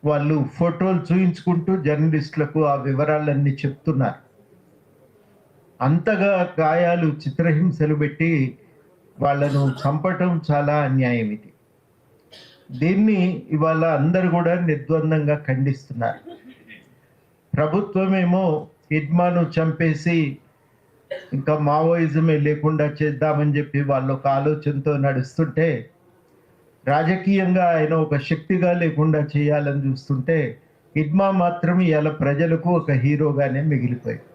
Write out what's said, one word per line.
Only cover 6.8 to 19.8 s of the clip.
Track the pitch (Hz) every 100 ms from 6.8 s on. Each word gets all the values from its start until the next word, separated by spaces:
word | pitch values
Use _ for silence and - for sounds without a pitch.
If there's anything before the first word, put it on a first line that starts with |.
| 175 175 160 147
చిత్రహింసలు | 147 - 170 151 180 - 151
పెట్టి | 151 147 151 165 156 131 - - _ _ _ _ -
వాళ్ళను | 143 143 143 139 139 131
చంపటం | 139 151 185 180 180 170
చాలా | 156 143 143 147
అన్యాయం | 143 131 123 120 107
ఇది. | 107 - _ _ _ _ _ _ _ _ - - _ _
దీన్ని | 127 156 190 214 202 180 170 -
ఇవాళ | 156 160 160 165
అందరూ | 147 147 180 180
కూడా | 170 170 175
నిర్ద్వందంగా | 175 143 - 160 156 156 147 147
ఖండిస్తున్నారు. | - 131 135 135 - 117 113 - - - 247 - - - _ _ _ _ _ _ _
ప్రభుత్వమేమో | - 151 180 202 190 190 190 180 180 185 151 - _ _
హిట్మాను | 156 147 170 180 175 160
చంపేసి | - 160 151